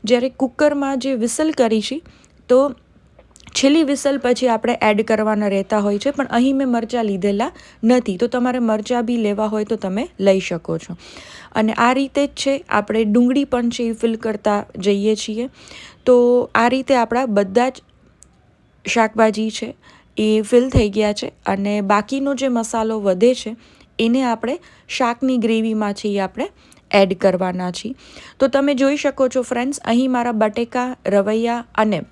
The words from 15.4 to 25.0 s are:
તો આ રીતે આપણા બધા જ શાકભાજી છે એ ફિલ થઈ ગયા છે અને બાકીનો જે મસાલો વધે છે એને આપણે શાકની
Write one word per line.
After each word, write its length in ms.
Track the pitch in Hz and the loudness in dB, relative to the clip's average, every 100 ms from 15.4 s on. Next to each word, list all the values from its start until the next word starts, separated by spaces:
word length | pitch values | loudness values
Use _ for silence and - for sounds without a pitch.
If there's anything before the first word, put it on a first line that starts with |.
| 254 - - - - - - | -8 -10 -20 -20 -20 -4 4
તો 440 | 247 240 247 - - | 6 6 4 2 0
આ 120 | 233 | 0
રીતે 280 | 262 254 262 | 0 0 0
આપણા 300 | 226 233 262 | 2 -2 0
બધા 440 | 202 196 202 254 | 0 0 0 0
જ 120 | 254 _ _ _ _ - _ _ _ _ _ - | -4 _ _ _ _ -20 _ _ _ _ _ -4
શાકભાજી 640 | 240 220 220 220 208 220 | 0 0 2 2 2 -6
છે 260 | 208 220 - _ - _ - | -6 -12 -14 _ -20 _ -2
એ 240 | 214 214 | 0 2
ફિલ 280 | 208 247 262 | 4 2 4
થઈ 200 | 254 214 | 2 2
ગયા 240 | 208 214 | 0 0
છે 180 | 208 - _ - | -2 -8 _ -4
અને 360 | 196 202 208 | -2 -2 -2
બાકીનો 520 | 196 208 214 269 277 | 0 0 0 -4 -2
જે 140 | 262 269 | -2 -2
મસાલો 520 | 240 226 233 220 220 | -2 -2 -2 -2 -2
વધે 340 | 202 180 233 | -2 2 2
છે 220 | 247 214 233 _ _ - - | 2 -6 -14 _ _ -20 -4
એને 240 | 226 247 | 0 2
આપણે 360 | 254 226 220 330 - _ _ | 0 -2 -4 -6 -10 _ _
શાકની 500 | - | -4